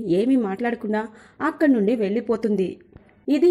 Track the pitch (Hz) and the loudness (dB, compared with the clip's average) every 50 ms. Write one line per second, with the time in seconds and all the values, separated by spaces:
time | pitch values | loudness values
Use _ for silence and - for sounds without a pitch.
0 | 226 180 170 190 226 262 269 254 220 190 196 196 240 233 233 233 - 208 214 214 | -2 -2 0 0 2 2 2 0 0 -2 -4 -4 -4 -4 -4 -4 -4 -4 -4 -4
1 | - - - - - - _ - 269 320 311 - 320 285 254 220 196 208 254 226 | -4 -8 -14 -20 -20 -20 _ -6 -6 -6 0 2 2 4 4 4 2 0 0 0
2 | 202 190 208 233 214 - 220 214 233 214 208 185 185 170 - - - _ - - | 0 -2 -2 -2 -2 -2 -4 -2 0 -2 0 0 -2 -4 -6 -12 -20 _ -20 -20
3 | _ _ _ _ - - 294 269 339 359 | _ _ _ _ -4 -2 0 4 4 4